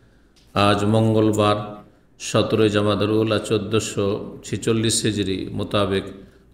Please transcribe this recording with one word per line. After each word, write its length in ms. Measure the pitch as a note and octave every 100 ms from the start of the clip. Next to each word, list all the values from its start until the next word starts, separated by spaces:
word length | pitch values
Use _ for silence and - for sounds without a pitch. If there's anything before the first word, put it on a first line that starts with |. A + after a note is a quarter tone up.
| _ _ _ _ _
আজ 300 | G2+ G2+ G2+
মঙ্গলবার 960 | G2+ A2 A2 G#2+ A2 G#2 G#2 G#2 - - - _ _ _
সতেরোই 520 | - A2+ F#2+ A2 A2
জামাদুল 400 | G#2 G#2 G2 G#2
উলা 280 | A2 A2 G#2
চোদ্দোশো 1000 | - A2 G2 A2 - G#2+ G2 G#2+ - -
ছেচল্লিশ 580 | - G#2 - A2+ A2+ G2+
হিজরি 440 | A#2 G2+ F#2+ F#2 -
মোতাবেক 500 | G#2 F#2+ G#2+ G2 G2 - - - _ _